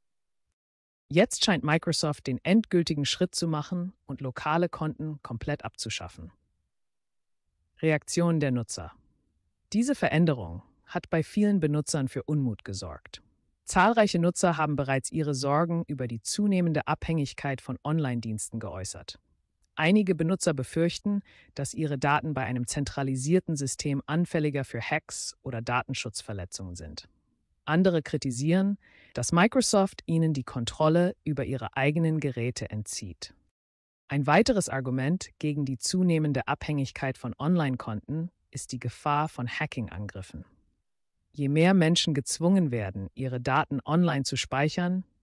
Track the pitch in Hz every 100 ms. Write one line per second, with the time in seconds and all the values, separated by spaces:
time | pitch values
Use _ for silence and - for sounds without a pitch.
0 | _ _ _ _ _ _ _ _ _ _
1 | - 147 220 - - 165 147 160 - 156
2 | 156 147 - 123 - 214 - 175 165 151
3 | 139 - 185 - 170 156 - 180 180 -
4 | - 135 131 - 151 165 175 - 156 -
5 | 156 151 - 120 - 143 104 - 110 -
6 | 90 - 85 - _ _ _ _ _ _
7 | _ _ _ _ _ _ _ _ 160 151
8 | - - 170 165 143 123 113 - 85 -
9 | _ _ _ _ _ _ - 208 247 285
10 | - 151 165 127 87 85 - _ - 175
11 | - 165 151 - 208 202 151 151 147 156
12 | 131 135 - 151 127 101 - 95 87 -
13 | - - _ _ _ _ - 196 190 233
14 | 208 175 170 - 180 156 156 143 135 135
15 | - 160 147 135 139 143 170 170 170 139
16 | 123 117 - - 208 185 175 151 151 151
17 | - 165 139 - 143 135 - 127 139 160
18 | 139 120 113 107 - 117 104 92 95 92
19 | 87 - _ _ _ _ _ - 160 208
20 | 190 160 165 190 - 139 123 160 170 -
21 | 202 202 - - _ - 139 - 156 139
22 | 143 151 160 139 131 127 123 - 139 -
23 | 135 131 135 185 - 151 139 - 151 139
24 | - 156 175 165 151 139 131 117 - 156
25 | - - - - 139 117 120 123 - 131
26 | 113 - - 101 90 - 95 87 80 71
27 | - _ _ _ _ _ - 160 190 170
28 | - 151 139 120 151 180 196 202 _ -
29 | - - 127 170 175 269 - 202 190 -
30 | - 165 160 143 - 123 117 - 156 170
31 | 180 - - 143 - 131 - - 139 151
32 | 160 160 143 123 120 - 113 107 104 -
33 | 101 80 - _ _ _ _ _ _ _
34 | - 139 139 165 240 214 - 135 127 131
35 | 135 180 - - 151 147 135 127 - 185
36 | 185 160 156 131 - 139 - 147 135 -
37 | 135 - 123 110 143 180 139 123 - 107
38 | - 156 170 _ _ 123 - 127 120 -
39 | 151 147 156 - 123 - 151 - 110 90
40 | 104 98 92 - - _ _ _ _ _
41 | _ _ _ - 139 147 170 190 160 170
42 | - 143 - - 170 190 160 120 101 101
43 | 95 - 131 123 120 135 151 139 - 160
44 | 175 139 135 131 - 135 147 - 175 185
45 | - _